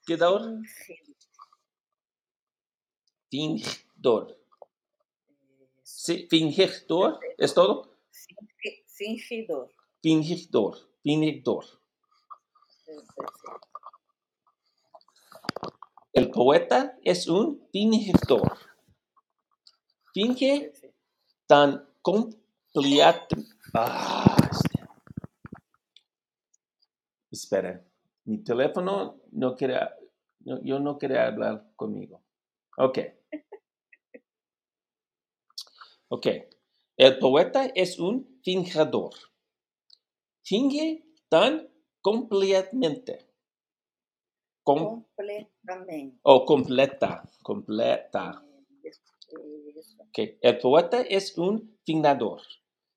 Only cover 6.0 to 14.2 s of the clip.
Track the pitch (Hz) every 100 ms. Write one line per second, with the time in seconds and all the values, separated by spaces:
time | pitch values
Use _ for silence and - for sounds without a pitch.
6 | - 175 - 165 156 143 180 - - 165
7 | 262 302 - - 147 - 190 - - _
8 | _ - - - 214 - 214 - _ -
9 | 208 226 - 226 220 143 123 _ _ _
10 | 160 160 156 170 - 123 101 - _ _
11 | 147 151 156 131 123 92 - _ _ _
12 | _ _ - - _ _ _ _ 156 -
13 | - - - - - - _ - - -
14 | _ _